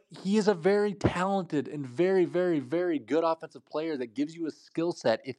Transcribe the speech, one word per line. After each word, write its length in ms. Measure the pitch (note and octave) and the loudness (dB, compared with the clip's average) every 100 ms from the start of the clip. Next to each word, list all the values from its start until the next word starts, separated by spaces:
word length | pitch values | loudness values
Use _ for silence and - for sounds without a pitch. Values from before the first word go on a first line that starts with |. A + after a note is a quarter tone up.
| _ D#3+ | _ -8
he 140 | F#3+ G#3+ | 0 2
is 100 | G3+ | 4
a 60 | |
very 400 | F3+ F3 G3+ G#3 | 2 4 4 2
talented 760 | G3+ - F3 F#3+ G3 E3 D3 C3 | 0 0 0 0 0 -2 -4 -4
and 180 | D3+ C3 | -6 -6
very, 380 | B2 F#3 F#3+ | 0 2 4
very, 360 | D#3+ E3+ F3+ D#3 | 2 2 0 0
very 380 | B2 E3 F3+ D3 | -2 -2 0 -2
good 280 | G#2+ D3+ E3 | 0 0 2
offensive 400 | D#3+ D#3+ C#3+ - | 0 -6 -18 -10
player 320 | D3+ D#3+ C#3 | -6 -4 -4
that 180 | A#2+ A2 | -6 -4
gives 180 | D3 | -6
you 140 | E3 D#3+ | -4 -8
a 40 | |
skill 420 | - - - E3+ | -8 -10 -4 -4
set, 260 | - B2+ A2+ | 0 0 0
if 100 | C3 | -2